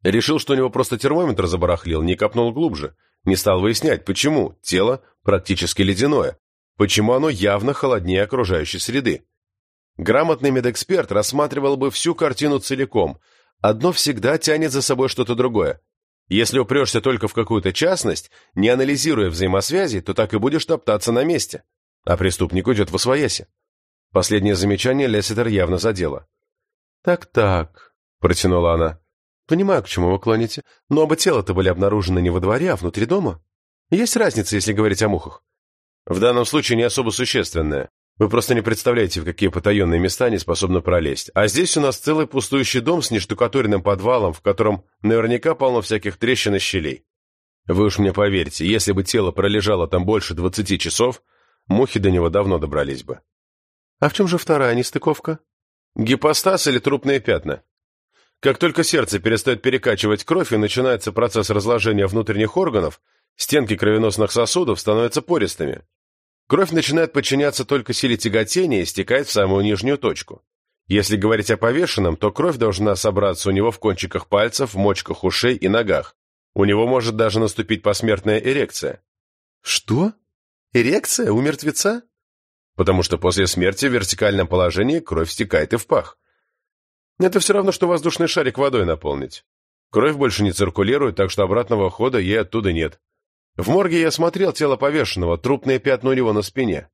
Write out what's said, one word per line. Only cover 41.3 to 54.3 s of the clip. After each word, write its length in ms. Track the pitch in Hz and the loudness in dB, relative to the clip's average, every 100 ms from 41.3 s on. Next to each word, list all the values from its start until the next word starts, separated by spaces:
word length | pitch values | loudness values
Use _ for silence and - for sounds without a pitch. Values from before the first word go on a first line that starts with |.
А 140 | - 107 | 0 0
здесь 280 | 110 180 156 | 2 0 2
у 40 | |
нас 180 | 143 - | 0 -2
целый 280 | - 156 151 | -2 0 0
пустующий 540 | 135 - 135 127 127 | -4 -2 -2 0 0
дом 220 | 120 170 | 0 -2
с 80 | - | 0
нештукатуренным 720 | 110 - 101 117 135 110 101 | -4 -4 -2 0 2 2 0
подвалом, 500 | 95 98 101 123 98 | 0 0 0 0 0
в 80 | 80 | -2
котором 440 | - 98 107 98 _ _ | -2 0 0 -2 _ _
наверняка 520 | 104 113 113 120 160 | 0 2 2 0 0
полно 280 | 160 135 120 | 0 0 0
всяких 340 | 101 107 104 92 | 0 -2 -4 -2
трещин 380 | 117 123 110 | 0 2 2
и 40 | 98 | 0
щелей. 460 | - 98 73 62 _ _ _ _ _ _ - | 0 -4 -4 -8 _ _ _ _ _ _ -2
Вы 180 | 92 | 2
уж 140 | 104 101 | 2 2
мне 140 | 98 | 0
поверьте, 540 | 92 104 95 85 - 85 | 2 0 0 -2 -4 0
если 260 | 110 - | 0 2
бы 120 | 95 | -2
тело 280 | 95 113 92 | 0 0 0
пролежало 540 | - 98 104 98 98 82 | 0 0 0 0 0 0
там 200 | 90 90 | 0 0
больше 280 | 107 - | 0 -2
двадцати 440 | 80 87 95 95 90 | -4 -4 -2 -4 -2
часов, 440 | 85 - 123 120 _ _ _ _ - | -2 0 0 -2 _ _ _ _ -2
мухи 340 | 98 131 113 | 2 2 2
до 100 | 98 | 2
него 200 | 90 85 | 2 2
давно 280 | 95 101 87 | 0 0 -2
добрались 460 | 76 73 69 65 | -2 -4 -4 -6
бы". 160 | 67 64 _ _ _ _ _ _ _ _ | -12 -14 _ _ _ _ _ _ _ _
"А 80 | 147 | -2
в 60 | |
чем 140 | - | 0
же 100 | 190 | 0